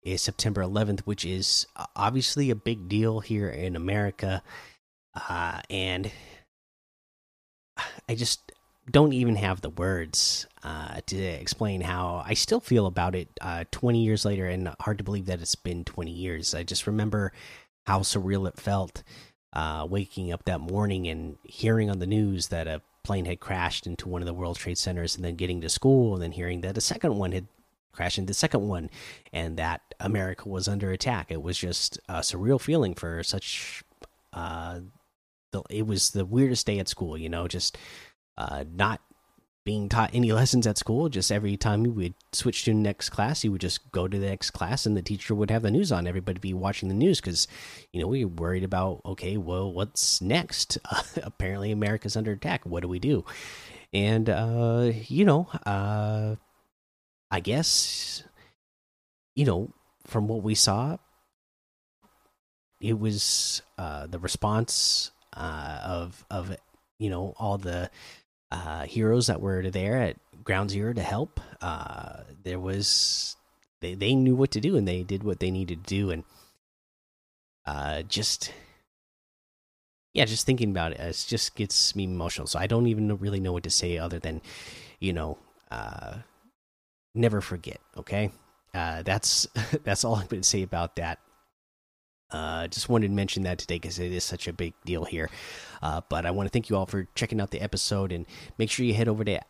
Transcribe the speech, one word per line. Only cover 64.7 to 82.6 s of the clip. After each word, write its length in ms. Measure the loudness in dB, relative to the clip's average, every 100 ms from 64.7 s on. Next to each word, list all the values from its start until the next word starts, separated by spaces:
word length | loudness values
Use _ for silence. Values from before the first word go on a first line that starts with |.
| 2 2 2 -2 _ _
uh, 460 | -10 -8 -6 -8 -8
of, 400 | -4 -4 -6 -12 -8
of, 260 | -6 -6 -10 _ _ _ _
you 120 | -4
know, 240 | -2 -6 -4
all 200 | -2 -2
the, 320 | -2 -4 -4 -10 -20 -20 _ _ _
uh, 320 | -8 -6 -6
heroes 420 | -4 2 4 6 4
that 140 | 2
were 300 | 2 0 0
there 300 | 0 0 2
at 160 | 0 -2 _ -16
Ground 260 | 0 0 2
Zero 220 | 0 0
to 100 | 0
help. 380 | -2 -2 -2 -6 -10 -8
Uh, 600 | -6 -6 -8 -10 -12 -14 -18 -12
there 180 | -6 -4
was, 760 | -2 0 2 4 2 0 -4 -8 _ _ _ _
they, 140 | -8
they 200 | 0 4
knew 200 | 6 6
what 160 | 6 4
to 80 | 2
do, 160 | 2 2
and 100 | 2
they 160 | 0
did 200 | -2 -2
what 160 | -2 0
they 100 | 0
needed 340 | 0 -2 -6
to 40 | -2
do, 220 | 0 0
and, 140 | -2 -8 -20 -20 _ _ _ _ _ _ _ _ _ _ _ -6
uh, 360 | -4 -2 -4
just, 500 | -2 -2 0 -2 -6 -12 -20 _ _ _ _ _ _ _ _ _ _ _ _ _ _
yeah, 120 | 2 2
just 200 | 2 2
thinking 240 | 4 4
about 220 | 2 -2
it, 80 | -4
it 240 | -6 -6 -2
just 300 | -2 -2 -2
gets 400 | 0 2 2 2
me 80 |
emotional. 420 | -2 -2 -2 -4 -4
So 120 |
I 80 | -2